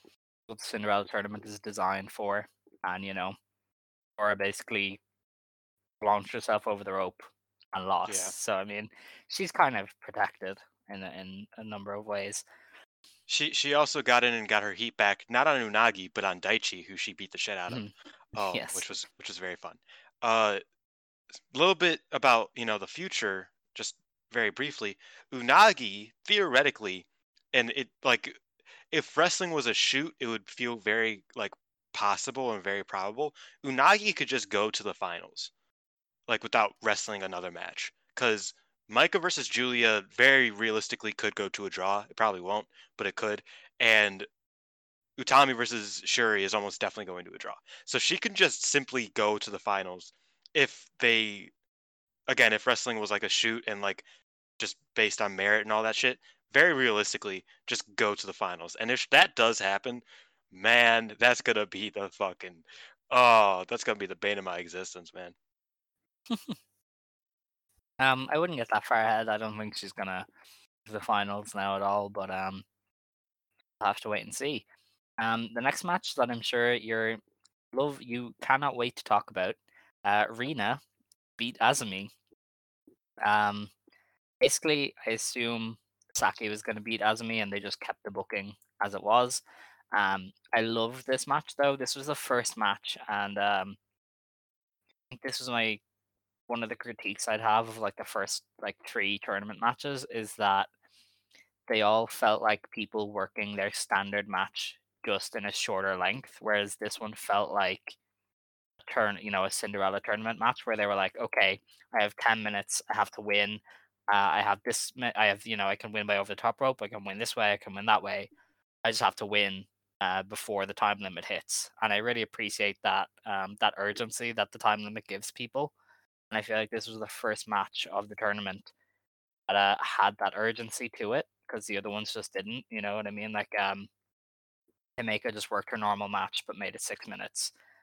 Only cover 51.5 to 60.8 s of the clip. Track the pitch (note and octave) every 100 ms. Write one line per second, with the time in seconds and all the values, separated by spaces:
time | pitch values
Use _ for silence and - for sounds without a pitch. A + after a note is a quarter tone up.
51.5 | _ _ _ _ _ _ _ - C3 A#2
52.5 | G#2+ - A2+ B2+ A2 G#2 G2+ G2+ - A2+
53.5 | A#2 A2+ G2+ G2+ F#2+ - _ _ _ _
54.5 | - G#2+ - _ - A2 - G#2 F#2+ G2+
55.5 | G#2+ G#2 G#2+ A2 A2 B2+ B2+ _ _ _
56.5 | C#3 F3 C#3+ B2 G#2 G#2 G#2 G#2 F#2 -
57.5 | _ - A#2+ - G2 G#2+ G#2 G2 - F#2+
58.5 | F2 E2+ - A2+ B2 - C#3 F#3+ - A#2
59.5 | A2+ G2 G2 C3 A#2+ - - _ _ _
60.5 | F#2 G#2 A#2+